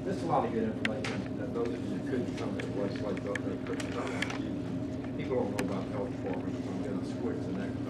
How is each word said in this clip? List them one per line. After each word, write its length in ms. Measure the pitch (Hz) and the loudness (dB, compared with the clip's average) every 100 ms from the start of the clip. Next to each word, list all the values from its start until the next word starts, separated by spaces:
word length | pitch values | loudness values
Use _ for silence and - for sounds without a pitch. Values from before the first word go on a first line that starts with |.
this 120 | - - | 0 0
is 80 | |
a 20 | 165 | 4
lot 180 | 135 | 4
of 60 | 117 | 6
good 140 | 110 | 4
information 720 | 110 - - - - 101 - - | 4 2 0 0 0 -2 -2 -2
that 160 | - | -2
those 140 | 120 117 | 0 0
of 100 | - 101 | 0 -2
you 160 | - | -2
who 80 | - | 0
couldn't 260 | 127 - - | 0 0 0
come 140 | 110 98 | -2 0
to 80 | - | 0
the 160 | 98 | 0
legislative 400 | 101 - 104 95 101 | 0 0 0 0 0
update, 320 | 101 - - | 0 0 -2
but 160 | - - | -2 -2
I 320 | - 123 123 | 0 -2 -2
want 120 | 123 - | 0 0
to 20 | |
give 80 | - | 0
you, 720 | - 98 - - - - - - | -2 -2 -2 -2 -2 -2 -2 -2
people 240 | - 127 104 | 0 2 2
don't 40 | |
know 80 | 101 98 | 0 0
about 160 | - - | 0 0
the 60 | |
health 160 | - - | -2 0
department, 400 | - - - - | -2 -2 -2 -2
so 160 | - - | -2 -2
I'm 160 | - | -2
gonna 240 | - - - | 0 0 0
switch 320 | - - - 92 | 0 0 0 0
the 80 | 92 | 0
next 160 | - - - | 0 0 0